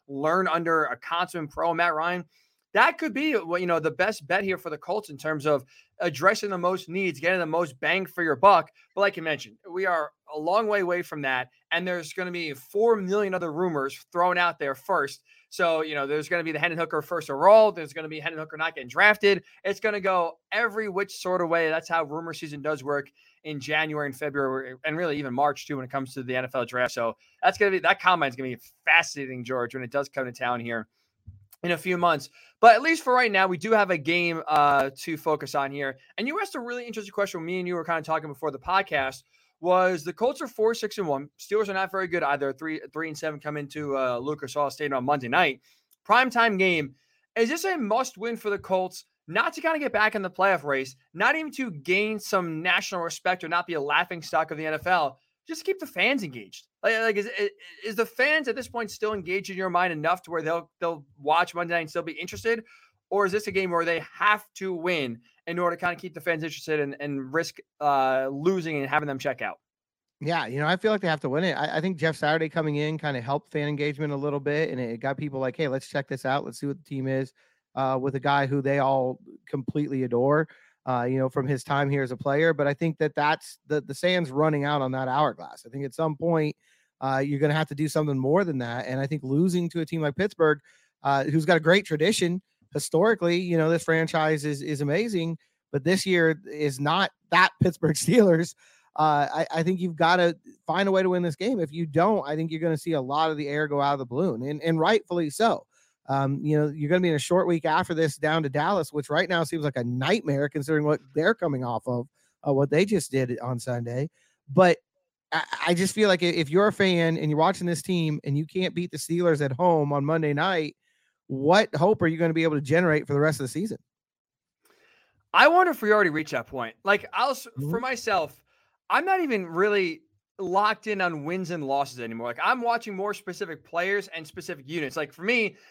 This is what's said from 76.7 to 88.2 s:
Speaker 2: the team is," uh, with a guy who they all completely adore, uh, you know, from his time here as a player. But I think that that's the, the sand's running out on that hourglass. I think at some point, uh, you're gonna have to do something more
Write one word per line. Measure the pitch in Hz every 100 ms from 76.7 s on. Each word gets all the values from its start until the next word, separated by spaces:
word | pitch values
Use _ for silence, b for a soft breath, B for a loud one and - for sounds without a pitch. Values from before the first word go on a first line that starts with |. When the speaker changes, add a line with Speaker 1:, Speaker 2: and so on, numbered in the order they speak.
| 139
Speaker 2:
the |
team | - 139 131
is," | 135 131 _ _ _ _ -
uh, | 135 131
with | 135 135
a |
guy | 139 143 139
who | 139
they | 131 139
all | 135 135 127 127 - - -
completely | 139 127 151 147 135
adore, | 127 120 135 147 160 b b b -
uh, | 127 123
you | 131
know, | 131
from | 143 131
his | 135
time | - 139 139
here | 139
as | 131
a | 123
player. | 143 139 165
But | 151 143
I |
think | 139 165 151
that | 151 147
that's | 147 160 - - -
the, | 147
the | 127 135
sand's | 180 180 156
running | 135 156 147 143
out | 147
on | 131
that | 131 131
hourglass. | 131 151 - 76 62 117
I |
think | 135 135
at |
some | - 160 143
point, | 165 165 151 - _ _ _ _
uh, | 131 135 143
you're | 143
gonna | 147
have | 156 156
to | 143
do | 151
something | 156 151
more | 135